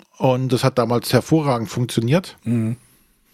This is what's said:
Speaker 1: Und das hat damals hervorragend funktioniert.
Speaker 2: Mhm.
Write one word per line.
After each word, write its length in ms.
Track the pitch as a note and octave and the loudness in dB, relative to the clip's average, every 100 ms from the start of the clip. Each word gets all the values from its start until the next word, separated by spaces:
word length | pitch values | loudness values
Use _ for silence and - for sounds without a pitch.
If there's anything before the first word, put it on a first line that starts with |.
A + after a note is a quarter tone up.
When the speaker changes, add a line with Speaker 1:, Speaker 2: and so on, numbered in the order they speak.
| _ - | _ -2
Speaker 1:
Und 340 | C3+ B2+ C3 | 0 0 0
das 100 | B2 | 0
hat 140 | C3 - | 2 0
damals 340 | A2+ A#2+ - | 0 0 0
hervorragend 560 | B2 - D#3+ C#3+ A#2+ A2+ | 0 2 2 2 -2 -2
funktioniert. 680 | - B2 - A#2 E3 - - | -4 -4 -2 0 0 -2 -8
Speaker 2:
Mhm. 340 | A2+ A#2 A2 A#2+ _ _ _ _ _ | -4 -2 -2 -6 _ _ _ _ _